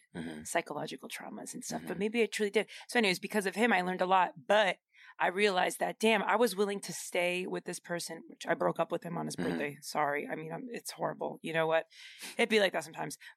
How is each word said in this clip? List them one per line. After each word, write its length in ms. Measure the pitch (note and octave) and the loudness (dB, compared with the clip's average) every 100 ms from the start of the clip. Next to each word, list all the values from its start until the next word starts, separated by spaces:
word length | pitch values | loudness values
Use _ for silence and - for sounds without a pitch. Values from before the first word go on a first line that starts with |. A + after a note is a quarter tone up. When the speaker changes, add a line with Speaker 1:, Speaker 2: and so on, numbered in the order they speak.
| _ F3 | _ -10
Speaker 1:
Mm-hmm. 280 | E3 D#3 - | -8 -10 -4
Speaker 2:
psychological 600 | E3+ E3 C#3+ D3+ - A3+ | -4 -4 -8 -8 -10 -12
traumas 440 | - - G#3 - | -12 -12 -12 -12
and 100 | - | -12
stuff. 180 | - - | -10 -8
But 80 | E3+ | -8
Speaker 1:
Mm-hmm. 60 | F3 | -4
Speaker 2:
maybe 240 | G#3+ A#3 | 0 2
I 20 | G#3+ | 0
truly 260 | - G#3 | 0 0
did. 160 | G#3+ - - - | 2 0 -8 -2
So 120 | B3 | 2
anyways, 200 | G3+ F3+ | 2 2
because 260 | G3 G#3+ F#3 | 0 0 0
of 100 | G3 | 2
him, 160 | B3 | 4
I 80 | F#3 | 4
learned 200 | F3+ F#3 | 2 0
a 40 | F#3 | 4
lot. 280 | F#3+ F3 - - | 4 4 0 2
But 300 | G#3 F#3+ - _ _ - - | 4 4 0 _ _ -20 -2
I 80 | F3 | 0
realized 520 | F3+ G#3 G3 F3 - | 4 4 4 2 0
that, 200 | F3+ - | -4 2
damn, 240 | A3 G#3 | 4 4
I 120 | F3+ G#3 | 4 4
was 180 | A#3+ F#3+ | 4 4
willing 240 | G3+ G3+ | 0 0
to 120 | - | -6
stay 520 | - - F3+ F3 F3+ - | -10 -4 0 0 0 -2
with 200 | F3 F3+ | -4 -6
this 140 | F3 | -10
person, 440 | - E3+ - E3 - | -6 -6 -4 -10 -12
which 180 | - - | -8 -2
I 60 | |
broke 260 | E3 F3 E3 | 2 2 0
up 120 | E3 | -2
with 120 | E3+ | -2
him 140 | E3+ E3+ | -4 -6
on 80 | D#3 | -6
his 100 | D3 | -4
Speaker 1:
Mm-hmm. 140 | F3 | -2
Speaker 2:
birthday. 280 | E3+ D3 D3 | -2 -4 -6
Sorry. 460 | - D3+ D3 D3 - | -6 -2 0 -2 -4
I 40 | D#3 | -8
mean, 160 | D#3+ | -8
I'm, 140 | E3 B3 | -10 -10
it's 200 | A#3 - | -10 -10
horrible. 460 | - D#3+ D3 D#3 D#3+ | -4 -4 -4 -6 -6
You 100 | E3 | -2
know 140 | D#3+ D#3+ | 0 4
what? 180 | D#3+ - - - - - - | 2 0 -12 -20 -14 -8 0
It'd 120 | A3+ | 4
be 100 | A3 | 4
like 100 | F#3 | 4
that 120 | E3 D3+ | 2 -6
sometimes. 320 | E3 D#3 - - | -8 -8 -8 -16